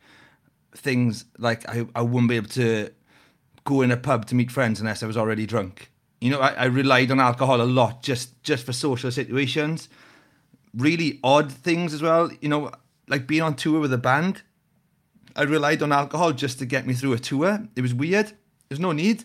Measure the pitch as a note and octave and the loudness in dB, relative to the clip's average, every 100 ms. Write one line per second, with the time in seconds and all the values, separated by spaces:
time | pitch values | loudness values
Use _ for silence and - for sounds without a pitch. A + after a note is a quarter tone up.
0 | _ - _ _ _ _ _ - C#3+ B2 | _ -20 _ _ _ _ _ -8 -2 2
1 | A#2+ G2+ - - A#2 A2+ - A#2 A#2 A#2+ | 0 -2 -10 -4 -2 -2 -4 -6 -6 -4
2 | A#2 B2 A#2+ A#2 G2+ B2+ A#2 A2 G#2 - | 0 2 2 2 -2 -2 0 0 -4 -12
3 | _ _ _ _ _ _ - C#3 B2+ B2 | _ _ _ _ _ _ 0 2 4 2
4 | C3 A#2+ G#2+ B2 A#2+ C#3 A#2 G2 A2 G2+ | 0 -2 0 0 0 0 0 -2 -4 -6
5 | A2 A2 A2 G#2+ G#2+ A2+ F#2 - - _ | -4 -2 -2 -2 -2 -4 -4 -10 -20 _
6 | _ _ B2 C#3 C3+ - B2+ B2+ C3+ B2+ | _ _ -2 2 2 2 2 2 4 4
7 | B2+ C3+ B2 B2 C3+ B2 B2 B2+ A2+ - | 4 4 2 2 2 2 4 2 2 0
8 | - A#2+ - _ - C3 - B2 D3+ B2 | -6 -6 -6 _ -4 -4 -4 -4 -2 -2
9 | C3 B2+ B2+ C3 C3 - D3+ D#3+ - - | -4 -6 -4 -2 -2 -2 -2 -4 -10 -20
10 | - - _ _ _ _ _ A#2 C#3+ E3+ | -20 -20 _ _ _ _ _ -2 0 0
11 | D#3 - B2 D3 D3 - F3+ E3+ F3 D3 | -2 -2 2 4 2 -4 -2 0 -2 -2
12 | D#3+ E3 E3+ - D3 D3 C#3+ - _ _ | 2 2 2 -2 -2 -2 -4 -10 _ _
13 | - C3+ B2 D#3 D#3+ C3 D#3+ D#3 C#3+ B2+ | -6 -4 0 0 0 -2 0 0 2 0
14 | B2+ C#3 F3+ F#3 - _ _ _ _ _ | 2 2 0 -4 -12 _ _ _ _ _
15 | _ _ - - C#3+ D#3 D3 D#3 D3 C#3+ | _ _ -12 -2 0 2 2 2 2 2
16 | C#3+ D3+ F3 B2+ C3+ B2 B2+ C3+ A#2+ B2+ | 0 0 0 0 -4 -6 -4 -4 -2 -2
17 | C#3 A#2+ - C#3 F3+ G#3 A3+ C3 B2+ B2 | 0 -2 -2 0 0 0 -4 -6 -4 -2
18 | D#3 G3+ G#3 - _ _ _ C#3+ F3+ D3+ | 0 0 0 -8 _ _ _ -4 -2 0
19 | G3 A3+ | 0 0